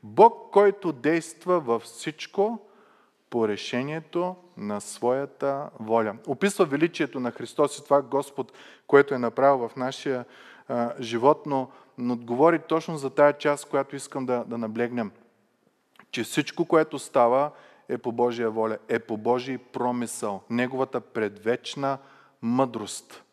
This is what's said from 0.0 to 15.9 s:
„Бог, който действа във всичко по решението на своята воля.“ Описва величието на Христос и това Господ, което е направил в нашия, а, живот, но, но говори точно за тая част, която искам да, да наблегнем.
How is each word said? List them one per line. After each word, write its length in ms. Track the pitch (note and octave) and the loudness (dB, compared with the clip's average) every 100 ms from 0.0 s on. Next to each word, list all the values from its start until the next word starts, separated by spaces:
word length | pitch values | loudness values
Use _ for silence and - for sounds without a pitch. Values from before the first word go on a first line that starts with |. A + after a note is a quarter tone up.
„Бог, 480 | A2 A2 A3 A#3 - | -8 6 6 6 0
който 380 | G3+ G3+ G3 F3 | 4 4 4 -6
действа 680 | C#3 C3 E3 D#3+ - F3+ F3+ | -2 0 0 -2 -14 -2 0
във 220 | C3+ A#2 | 2 -2
всичко 760 | - - - D3 - - G3+ A#3 - _ _ _ _ _ _ | -2 -10 -10 -10 -10 -2 0 -2 -12 _ _ _ _ _ _
по 180 | A#2+ A2 | -2 0
решението 880 | G2+ - B2 C#3 D#3 D#3 F3 F3+ F3+ - - | -2 -4 -6 -4 -8 -6 -4 -4 -6 -16 -12
на 240 | G#2 G#2 | -6 -6
своята 880 | - - A#2+ C3 C#3 - C#3 C#3 D3 - | -8 -4 0 0 -4 -6 -4 -4 -8 -12
воля.“ 360 | A2 A2+ A2 G2+ - | 0 2 2 -4 -8
Описва 380 | C3+ G3+ - E3+ | -2 0 2 0
величието 540 | C#3 E3 - C#3+ C#3 | 2 0 0 -4 -2
на 120 | B2 | -6
Христос 460 | - A#2+ - C#3+ - | -6 -12 0 0 0
и 60 | |
това 180 | - C#3+ | 2 2
Господ, 500 | B2+ C#3 C#3+ - A#2+ - - - _ | 4 -4 -4 -8 -10 -12 -20 -20 _
което 260 | C#3 C#3 | 6 6
е 60 | C3 | 2
направил 480 | A#2+ A2+ C3+ C3+ A#2 | -2 4 4 4 0
в 80 | - | -4
нашия, 500 | B2+ B2+ D3 B2+ A#2+ - - - _ | -6 -6 -4 -4 -6 -18 -20 -20 _
а, 260 | B2 A#2+ A#2 | -4 -4 -6
живот, 460 | A#2 A#2 B2+ D3+ D#3 | -6 2 4 4 0
но, 240 | C3+ B2+ - _ - | -4 -4 -10 _ -8
но 200 | B2 A#2+ | -4 -4
говори 420 | A#2 A#2+ D#3 E3 | -4 4 4 4
точно 380 | - E3 D#3+ D#3+ | 0 -4 -2 -8
за 120 | C3+ | -6
тая 280 | - D3 C#3+ | 4 4 4
част, 320 | D3+ C#3+ - | -2 -2 -2
която 260 | C#3+ C3+ C#3 | -4 -4 -8
искам 300 | - C#3+ C3 | -10 -8 -4
да, 180 | B2 A#2 | -4 -4
да 100 | A#2+ | -6
наблегнем. 540 | A2+ A2 A#2+ B2 G#2+ - _ _ _ _ _ _ _ | -6 -4 -4 -2 -6 -8 _ _ _ _ _ _ _